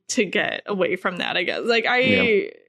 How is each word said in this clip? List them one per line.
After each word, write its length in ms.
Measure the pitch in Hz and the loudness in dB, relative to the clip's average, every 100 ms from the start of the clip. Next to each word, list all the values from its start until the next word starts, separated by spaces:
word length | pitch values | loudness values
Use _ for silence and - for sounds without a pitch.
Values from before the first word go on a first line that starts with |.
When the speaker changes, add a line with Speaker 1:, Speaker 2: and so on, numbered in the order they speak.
| - | -4
Speaker 1:
to 160 | - | -2
get 380 | 190 202 95 52 - | 0 0 -2 -4 -6
away 300 | 196 180 185 | -2 0 0
from 200 | 196 180 | -2 -2
that, 180 | - 180 | -2 -2
I 60 | |
guess. 200 | 180 87 | -2 -2
Like, 220 | 190 233 - | 0 0 2
I, 120 | 247 | 2
Speaker 2:
Yeah. 520 | 262 254 240 202 - 50 | 4 2 2 2 -2 -10